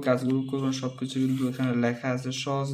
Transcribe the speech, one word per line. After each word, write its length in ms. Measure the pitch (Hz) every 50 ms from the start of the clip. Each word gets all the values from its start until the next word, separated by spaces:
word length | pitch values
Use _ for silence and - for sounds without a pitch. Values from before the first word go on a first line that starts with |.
| 139
কাজগুলো 380 | 135 127 123 127 127 131 135 131
করবেন, 260 | 131 135 139 135 131 131
সব 200 | - 131 127 127
কিছু 200 | - 131 131 - 131
কিন্তু 240 | 131 131 131 131 131 123
এখানে 240 | 127 - 131 127 120 120
লেখা 280 | 120 120 120 120 - 131
আছে 200 | 127 127 127 131 131
সহজ 320 | - - 143 139 139 139 139